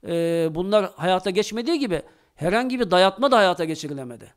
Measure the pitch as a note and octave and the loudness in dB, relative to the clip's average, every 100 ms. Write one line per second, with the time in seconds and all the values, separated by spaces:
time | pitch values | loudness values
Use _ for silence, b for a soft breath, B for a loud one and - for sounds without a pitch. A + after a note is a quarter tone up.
0 | - E3+ E3 E3 E3 D#3+ F#3 G#3 F#3+ - | -4 -4 -2 0 -2 -2 0 0 0 -4
1 | E3 F#3 G3+ F#3 G#3 G#3+ A#3+ E4 C4 D#3+ | -2 0 0 -2 -2 -4 -2 -2 0 -4
2 | - b b _ D#3 G#3+ B3+ B3+ A3 F3+ | -6 b b _ -2 0 -2 -2 2 4
3 | F#3+ G3 C4+ B3 F#3+ F3 E3 D#3 D3+ C#3 | 4 2 2 4 4 2 -4 -6 -8 -10
4 | B2+ A#2 G#2+ | -12 -14 -18